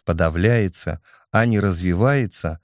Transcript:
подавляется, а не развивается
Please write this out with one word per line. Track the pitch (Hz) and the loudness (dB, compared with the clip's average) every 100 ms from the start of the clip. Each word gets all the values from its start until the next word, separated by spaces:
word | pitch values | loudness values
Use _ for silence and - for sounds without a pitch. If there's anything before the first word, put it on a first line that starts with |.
подавляется, | - 85 82 80 87 120 98 - - 85 _ _ _ | -4 0 0 2 2 2 0 -4 -10 -10 _ _ _
а | 110 120 | 0 2
не | 107 | 2
развивается | 98 85 90 87 123 143 117 - 82 80 | 0 0 0 2 2 2 -2 -6 -8 -8